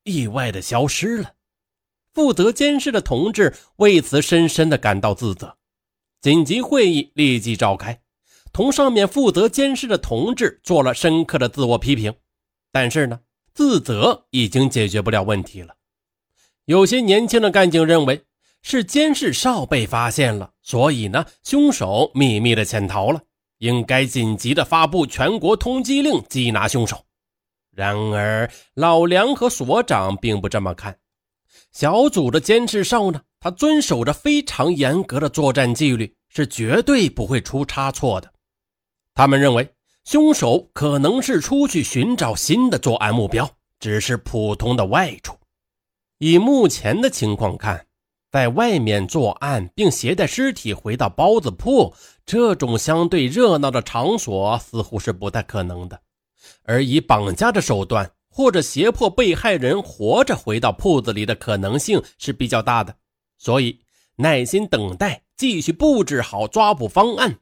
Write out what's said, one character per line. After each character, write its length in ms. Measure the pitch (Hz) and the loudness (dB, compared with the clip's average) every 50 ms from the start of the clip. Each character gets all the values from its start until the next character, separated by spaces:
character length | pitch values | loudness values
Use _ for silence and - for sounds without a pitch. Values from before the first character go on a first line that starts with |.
| _ | _
意 240 | 208 185 160 127 107 | -6 -4 -4 -4 -4
外 240 | 104 - - 117 | -4 -4 -6 -4
地 100 | 101 95 | -6 -8
消 260 | 92 - 123 117 135 147 | -8 -4 -2 0 0 0
失 300 | - - 160 214 233 226 | -2 -2 -4 -4 -4 -4
了。 160 | 185 - _ _ _ _ _ _ _ _ _ _ _ _ _ _ _ _ _ | -6 -10 _ _ _ _ _ _ _ _ _ _ _ _ _ _ _ _ _
负 180 | - 311 277 | 0 2 2
责 200 | 233 - 175 220 | 4 4 2 2
监 280 | 240 - 285 285 294 277 | 2 2 0 0 0 0
视 120 | - 302 | -2 -2
的 100 | 240 208 | -2 -2
同 320 | 180 - 131 120 156 214 226 | -2 -2 -2 0 0 -2 0
志 220 | - 202 143 - - _ _ _ _ | 2 0 0 0 -4 _ _ _ _
为 220 | 202 208 202 170 | 4 6 6 6
此 220 | 139 - - 143 | 4 2 0 0
深 260 | 147 - 175 165 165 160 | 2 4 4 4 4 2
深 220 | - - 160 160 | 2 2 2 2
地 80 | 151 120 | 2 0
感 240 | - 107 101 98 | 2 0 0 2
到 140 | 98 110 101 | 0 0 -2
自 180 | - 123 110 95 | 0 -2 -4 -4
责。 240 | - - - - _ _ _ _ _ _ _ _ _ _ _ _ _ | -4 -10 -18 -20 _ _ _ _ _ _ _ _ _ _ _ _ _
紧 240 | - 139 147 165 160 | 2 4 4 4 4
急 160 | 131 180 240 | 2 0 -4
会 260 | 247 - 294 277 226 185 | -2 0 2 4 4 4
议 240 | 170 147 139 - _ | 2 0 -2 -4 _
立 240 | 147 151 139 127 120 | 0 2 2 2 0
即 160 | 104 113 113 | -2 -4 -2
召 200 | 98 120 104 98 | 0 0 0 0
开， 280 | - - - 120 - _ _ _ _ _ _ _ _ _ - | -2 -6 -10 -12 -12 _ _ _ _ _ _ _ _ _ -16
同 200 | _ - 202 269 | _ -2 0 0
上 220 | 269 - 285 269 240 | 2 2 2 2 4
面 140 | 214 202 190 | 2 0 2
负 240 | - 285 277 220 | 2 2 2 2
责 180 | - 175 208 226 | 2 2 0 0
监 260 | - - 277 277 269 | 2 0 0 0 -2
视 120 | 247 - 240 | -4 -4 -2
的 100 | 208 160 | -4 -4
同 380 | - - - 113 135 214 247 | -2 -4 -4 -2 -2 -2 -2
志 260 | - 240 175 - _ | -2 -2 -4 -4 _
做 220 | _ - 185 156 135 | _ 0 2 2 2
了 100 | 127 120 | 2 0
深 320 | - - 170 160 160 165 | 0 0 0 2 2 0
刻 140 | - - 151 | 0 -2 -2
的 100 | 131 127 | -2 -2
自 160 | - - 135 | -2 -2 0
我 100 | 120 120 | 0 0
批 200 | 113 - 123 143 | 0 2 0 0
评。 180 | 117 107 107 110 - _ _ _ _ _ _ _ _ _ _ | 0 -2 -6 -8 -8 _ _ _ _ _ _ _ _ _ _
但 200 | _ 135 131 120 | _ -2 -2 0
是 160 | 120 156 147 127 | 0 0 -2 -2
呢， 120 | 120 120 _ _ _ _ _ _ _ | -4 -10 _ _ _ _ _ _ _
自 260 | - 294 277 240 170 | 0 2 2 2 2
责 460 | - - 120 101 113 226 233 - _ _ | 0 -2 -2 0 2 0 0 0 _ _
已 180 | - 127 120 104 | -2 -2 -2 0
经 220 | - 127 135 135 | 2 2 0 2
解 180 | - 120 107 101 | 2 0 -2 0
决 140 | 90 107 | 0 -2
不 80 | 98 107 | -2 0
了 140 | 110 104 95 | 0 0 0
问 180 | 101 107 98 | 0 -2 -4
题 220 | 87 - - 95 87 | -4 -8 -12 -18 -20
了。 120 | 82 - _ _ _ _ _ _ _ _ _ _ _ _ _ _ _ _ _ _ | -20 -20 _ _ _ _ _ _ _ _ _ _ _ _ _ _ _ _ _ _
有 200 | - 151 185 196 | 2 4 4 6
些 160 | 185 226 254 | 4 4 0
年 260 | 240 202 190 214 233 220 | 4 4 4 4 4 2
轻 140 | - 233 | 2 2
的 80 | 220 208 | 2 4
干 220 | - 202 190 180 | 4 4 4 4
警 120 | 156 165 160 | 4 2 4
认 220 | 156 170 165 147 | 4 4 4 4
为， 180 | 131 135 151 - _ _ _ _ _ _ _ | 2 -2 -4 -6 _ _ _ _ _ _ _
是 220 | _ - - 262 214 | _ -4 -2 -2 -2
监 300 | - - 285 302 311 294 | 0 0 2 2 2 0
视 180 | - 311 208 131 | 0 0 -2 -2
哨 320 | - - 254 247 208 147 | 0 -2 0 0 -2 -2
被 220 | - - 131 110 101 | -2 -2 -2 -2 -2
发 240 | - 117 120 120 | -2 -2 -2 -2
现 260 | - - 143 123 110 104 | 0 0 0 0 0 -4
了， 140 | 95 - _ _ | -8 -12 _ _
所 300 | _ - - 117 - 151 | _ -6 -2 2 2 2
以 160 | 151 120 107 98 | 2 0 -4 -2
呢， 180 | 95 135 165 - _ _ | -2 -2 -4 -4 _ _
凶 300 | _ - - 285 294 294 | _ -2 2 4 4 4
手 400 | 254 - 120 95 98 110 139 - - | 2 0 -2 -2 0 0 0 0 2
秘 260 | 131 143 131 110 104 | 2 2 2 2 2
密 140 | 110 120 117 | 2 2 2
地 100 | 110 107 | 2 0
潜 240 | - - 110 101 95 | -2 -2 -4 -4 -2
逃 220 | 92 104 98 113 | -4 -2 0 0
了， 100 | 151 160 - _ _ _ _ _ _ _ | -2 -2 -4 _ _ _ _ _ _ _
应 260 | 113 117 120 123 113 | -4 -2 -2 -2 -2
该 220 | - 131 127 135 | 0 0 0 0
紧 320 | 123 - 135 117 110 110 104 | 0 -2 -2 -2 -2 -2 -2
急 160 | - 117 151 | -2 -2 -2
地 100 | 165 143 | -2 0
发 220 | - - 160 160 | 0 2 2 2
布 180 | 151 156 185 156 123 | 2 2 -2 -2 -2
全 320 | - - - 156 214 220 | -2 -2 -2 0 0 0
国 180 | 156 170 220 208 | 0 0 0 0
通 260 | - 247 254 262 247 | 0 -4 -2 -4 -2
缉 200 | 220 277 277 285 | -2 -2 0 0
令， 180 | 302 262 143 107 - | 0 0 -2 -4 -4
缉 240 | - 131 123 120 110 | -4 -2 -2 0 0
拿 140 | 107 101 104 | 0 -2 0
凶 180 | - 131 117 | 0 -2 -2
手。 200 | 104 - - _ _ _ _ _ _ _ _ _ _ _ _ _ _ | -2 -4 -10 _ _ _ _ _ _ _ _ _ _ _ _ _ _
然 260 | _ 92 98 101 101 104 107 107 | _ -6 -4 -4 -4 -4 -4 -4
而， 400 | 104 104 104 107 107 110 117 117 - - - _ _ | -2 -2 -2 -2 -2 -2 -4 -6 -8 -16 -20 _ _
老 300 | - 151 170 165 165 170 | -2 2 2 4 4 4
梁 300 | 175 175 185 208 254 285 | 4 2 2 2 0 0
和 140 | 254 240 247 | -2 -2 -4
所 320 | - - 139 120 151 226 | -2 -4 -4 -2 0 0
长 340 | 240 - 143 104 95 95 98 | 0 0 -2 -2 -2 -2 -4
并 240 | 98 - 117 107 101 | -4 -4 -4 -4 -2
不 80 | 92 101 | -4 -4
这 140 | - 110 | -4 -4
么 140 | 98 92 87 | -4 -4 -6
看。 240 | - - 104 95 _ _ _ _ _ _ _ _ _ _ _ _ _ _ _ | -8 -12 -16 -16 _ _ _ _ _ _ _ _ _ _ _ _ _ _ _
小 360 | _ - - 147 175 220 262 294 | _ -4 -2 0 2 4 2 2
组 220 | - - 147 123 | 2 0 -2 0
的 100 | 120 160 | 0 -2
监 280 | - - 214 233 240 220 | 2 2 2 2 2 0
视 160 | - 208 190 | -2 -2 -2
哨 260 | - 240 240 208 190 | 0 0 0 0 0
呢， 100 | 170 143 - _ _ _ | -4 -6 -10 _ _ _
他 100 | - 175 | -8 -8
遵 320 | 180 - - 302 311 302 | -4 0 0 2 2 2
守 240 | 277 - 156 120 117 | 2 0 0 -2 0
着 80 | 127 147 | -2 -4
非 300 | - - 294 294 294 285 | -2 0 0 0 0 0
常 280 | - - - 135 160 | -4 -4 -2 0 0
严 300 | 180 143 143 127 143 180 | 2 0 0 0 0 0
格 180 | 190 - 123 139 | -2 -2 -4 -4
的 80 | 147 143 | -4 -2
作 240 | - - 151 135 | -2 0 0 0
战 220 | 175 147 131 120 120 | 2 2 0 0 0
纪 220 | - 156 143 127 | 0 0 0 0
律， 200 | 113 113 - - _ _ _ | 0 -4 -8 -10 _ _ _
是 160 | _ - 147 | _ -4 -4
绝 380 | 117 - - 113 110 131 214 240 | -4 -4 -6 -2 0 2 2 2
对 260 | - 285 254 202 143 | 2 2 2 2 0
不 160 | - - 113 | -2 -4 -6
会 160 | 98 135 120 | -4 -4 -4
出 240 | - - - 135 143 | -4 -4 -6 -6 -6
差 260 | - - - 135 135 | -6 -4 -6 -4 -6
错 300 | 131 - - 127 104 92 | -4 -2 -2 -2 -2 -2
的。 100 | - - _ _ _ _ _ _ _ _ _ _ _ _ _ _ _ _ _ | -6 -10 _ _ _ _ _ _ _ _ _ _ _ _ _ _ _ _ _
他 120 | - 131 139 | 2 4 4
们 140 | 139 135 | 6 4
认 140 | 139 143 123 | 4 4 4
为， 120 | 117 127 - _ _ _ _ _ _ _ | 2 0 -2 _ _ _ _ _ _ _
凶 280 | - - 294 302 311 | 0 2 4 6 6
手 380 | 302 - - 120 120 180 - _ | 4 4 2 2 2 0 -2 _
可 280 | _ - 143 147 143 143 | _ -4 -2 0 0 2
能 200 | 139 151 220 262 | 2 2 2 0
是 220 | 262 269 262 175 | 0 0 0 -2
出 260 | 143 - 269 277 285 277 | 0 0 0 0 0 0
去 140 | - 175 | 0 -2
寻 340 | 120 - - 127 131 220 247 | -4 -2 -2 -2 0 0 0
找 200 | - 160 117 110 | -2 -2 -4 -4
新 340 | - - - 156 226 254 254 | -4 -2 0 2 2 2 2
的 80 | 190 131 | 0 0
作 180 | - 135 117 - | 0 -2 -2 0
案 140 | 107 104 | 0 0
目 160 | 107 120 107 98 | 0 0 -2 -2
标， 220 | - 113 135 147 - _ _ _ _ _ | -2 -4 -4 -4 -8 _ _ _ _ _
只 200 | - 110 104 107 | -6 -4 -4 -4
是 160 | 104 - 123 107 | -2 -4 -6 -6
普 380 | - - - 117 107 107 104 | -6 -6 -4 -4 -2 -2 -4
通 200 | 101 - 127 120 | -4 -2 -2 -2
的 100 | 123 101 | -2 -2
外 320 | 95 107 156 190 156 - - _ | 0 0 0 0 -2 -6 -12 _
出。 120 | - - _ _ _ _ _ _ _ _ _ _ _ _ _ _ _ _ _ | -18 -18 _ _ _ _ _ _ _ _ _ _ _ _ _ _ _ _ _
以 180 | 147 160 170 175 | 2 4 6 6
目 300 | 202 254 285 269 233 160 | 6 6 4 4 4 2
前 340 | - - - 104 120 196 | 2 0 -4 -2 -2 0
的 80 | 247 269 | 0 -2
情 260 | 180 - - 107 104 | -2 -2 -2 -2 -2
况 220 | 98 113 98 87 90 | -2 -2 -4 -4 -4
看， 300 | - 107 92 85 - _ _ _ _ _ _ _ _ _ | -6 -6 -6 -6 -10 _ _ _ _ _ _ _ _ _
在 180 | - 135 131 117 | -2 0 0 0
外 280 | 120 170 226 240 208 165 | 0 0 0 0 0 0
面 300 | 220 107 104 202 190 170 | 0 0 0 -2 -2 -2
作 240 | - 165 131 104 | -2 -2 -2 -2
案 360 | - - - 143 139 113 92 90 - | -2 -4 -6 -4 -4 -4 -6 -8 -4
并 160 | - 208 180 | 0 0 0
携 240 | - - - 117 170 | 0 0 -4 -4 -2
带 140 | 185 190 143 | -2 -2 -4
尸 260 | - - 262 269 226 | -2 -2 -4 -4 -4
体 220 | - - 113 101 | -6 -8 -8 -8
回 200 | - - 107 110 | -8 -6 -8 -4
到 140 | 123 131 104 | -4 -4 -4
包 300 | - - 147 185 220 226 | -2 0 2 2 2 2
子 100 | 170 127 | 0 -4
铺， 420 | 95 - - 226 269 262 139 85 - _ - - _ _ _ | -8 -6 -4 0 2 2 2 2 0 _ -20 -20 _ _ _
这 300 | - - 226 240 226 190 | -4 0 0 2 2 0
种 240 | 151 143 123 117 107 | 0 -2 -2 -2 -4
相 320 | - - 160 165 170 170 | 0 0 0 0 0 0
对 160 | 185 170 135 | 0 0 -2
热 320 | 123 143 220 247 220 175 151 | 0 0 2 2 4 4 2
闹 140 | 143 139 | 0 0
的 100 | 123 123 | -2 -4
场 340 | 110 - - 123 123 160 226 | -6 -4 -6 -4 -2 -2 -2
所 440 | 226 - - 101 95 98 104 113 120 | -2 -4 -4 -4 -2 0 0 -2 -2
似 240 | - - - 113 104 | -4 -8 -8 -8 -8
乎 160 | - - 104 | -6 -6 -8
是 120 | - - | -6 -6
不 200 | 104 90 98 101 | -6 -6 -6 -6
太 100 | - 117 | -6 -6
可 220 | 120 - - 107 92 | -8 -6 -6 -6 -6
能 260 | 90 87 87 90 90 | -6 -8 -12 -14 -14
的。 100 | 82 - _ _ _ _ _ _ _ _ _ - - _ _ | -16 -20 _ _ _ _ _ _ _ _ _ -20 -20 _ _
而 180 | - 113 123 139 | -2 -2 0 0
以 180 | 131 123 156 | 2 0 0
绑 340 | - - 127 107 104 101 90 | 2 4 2 2 2 -2 -2
架 160 | - 202 233 | 0 0 2
的 80 | 214 202 | 2 0
手 240 | - - - 98 98 | 0 0 -2 -2 -2
段， 280 | - 120 107 98 - - _ _ _ | -2 -2 -2 -2 -4 -10 _ _ _
或 200 | _ - 269 254 | _ 0 0 2
者 100 | 185 180 | 2 2
胁 300 | 147 - - 131 170 226 | -2 -2 -2 0 0 0
迫 180 | 240 - 247 202 | 0 0 -2 -2
被 280 | 180 - 254 202 165 | 0 2 0 0 0
害 180 | 139 - 233 202 | 0 0 -2 -2
人 260 | 160 127 123 156 202 196 | 0 0 0 -2 -2 -4
活 400 | - - - 107 107 143 220 269 | -10 -12 -6 -2 0 2 2 2
着 120 | 262 247 | 0 0
回 240 | - - - 107 117 | -6 -4 -6 -4 -2
到 120 | 120 117 | -2 -2
铺 280 | 101 - - 202 170 139 | -2 0 0 2 2 2
子 140 | 110 - 107 | 0 -2 -4
里 100 | 104 104 | -4 -4
的 120 | 107 113 | -4 -4
可 200 | - - - 107 | -6 -4 -4 -4
能 220 | 101 95 98 110 147 | -2 -2 -2 -2 -4
性 240 | - - 214 160 - - _ _ | -2 0 0 -2 -2 -4 _ _
是 160 | - - 139 | -10 -10 -6
比 140 | - 131 117 | -6 -4 -2
较 160 | 131 117 107 | -2 -2 0
大 200 | - 120 117 107 | 0 0 -2 -2
的， 120 | 92 104 _ _ _ _ _ _ _ _ _ | -4 -10 _ _ _ _ _ _ _ _ _
所 240 | - - 117 135 | -4 -2 0 0
以 180 | 131 117 - - _ _ _ _ _ _ _ | 0 -2 -4 -8 _ _ _ _ _ _ _
耐 280 | - 123 160 156 131 123 | -2 0 0 2 0 0
心 240 | - - 196 214 196 | 0 -2 -2 0 0
等 300 | - 113 104 95 90 85 | -2 -2 -2 -4 -4 -4
待， 240 | 196 202 131 - _ _ _ - | -4 -4 -4 -6 _ _ _ -4
继 240 | 254 262 220 165 | -2 -2 -2 -2
续 100 | 147 - | -2 -4
布 320 | 165 - 294 311 285 233 185 | -2 2 2 2 4 4 2
置 160 | - 143 127 | 0 0 -4
好 280 | 117 - - 101 107 110 | -4 -4 -4 -6 -6 -4
抓 260 | - 220 220 208 214 | 0 2 2 2 2
捕 140 | 143 120 104 | 0 -2 -2
方 280 | - 185 208 233 226 | 2 2 2 2 2
案 220 | 190 262 226 127 - | -2 -2 -2 -2 -6